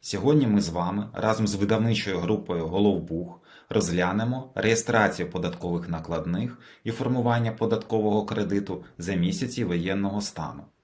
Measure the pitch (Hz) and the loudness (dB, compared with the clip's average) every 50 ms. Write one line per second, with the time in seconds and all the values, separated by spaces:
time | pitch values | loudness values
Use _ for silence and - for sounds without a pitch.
0 | _ - - 98 92 127 147 156 139 117 104 101 90 85 82 87 87 87 95 104 | _ -6 -6 0 2 4 6 6 6 6 4 4 2 2 -2 -2 -2 -2 -2 -4
1 | 104 - - - - 110 110 110 113 101 98 95 101 101 110 110 110 117 113 101 | -4 -6 -6 -2 2 2 2 2 2 0 2 0 2 2 2 2 4 2 2 0
2 | - 104 95 87 87 85 107 101 - - 92 85 82 80 87 95 104 104 95 87 | 0 -2 -2 -2 0 2 0 0 0 -2 -4 -4 -4 -2 0 4 4 4 4 2
3 | 80 82 80 82 87 85 - - _ - - - - _ - 110 95 85 82 87 | -2 -4 -4 -6 -6 -6 -12 -18 _ -20 -20 -20 -14 _ 0 0 0 2 2 2
4 | 90 90 95 104 110 120 123 127 127 - - - 98 110 113 113 - - 113 113 | 2 2 2 0 0 0 -2 -4 -6 -8 -6 -2 2 2 2 2 0 2 4 4
5 | 107 95 - - 87 87 - 92 87 87 82 - - 87 87 85 85 85 85 80 | 4 4 2 0 -6 -4 -4 -4 -4 -4 -4 -4 -4 -2 -2 -2 -2 -4 -6 -6
6 | 80 - 85 80 - 85 87 95 117 123 120 - - - - _ _ 113 113 - | -4 -4 -4 -4 -2 -2 -2 -2 -2 -4 -6 -12 -20 -20 -20 _ _ -6 -4 -2
7 | 127 113 127 127 117 120 117 120 117 113 110 - 113 110 110 110 - - 117 110 | -2 0 0 0 2 2 2 2 2 0 -2 -2 0 0 0 0 -2 -2 0 2
8 | 107 107 104 107 104 104 104 104 104 87 98 101 98 98 95 - - - - _ | 2 4 2 2 0 0 -2 -2 -2 0 0 -2 0 -2 -8 -10 -10 -16 -14 _
9 | 85 87 95 90 85 90 98 - 135 120 - - 117 90 87 87 85 92 98 98 | -6 -2 0 2 2 2 0 0 -2 -4 -2 -4 -2 0 0 0 0 0 -2 0
10 | 98 98 98 104 101 - - - 78 69 - - - - _ _ | -2 -2 -2 -2 -4 -6 -6 -8 -8 -8 -8 -12 -16 -20 _ _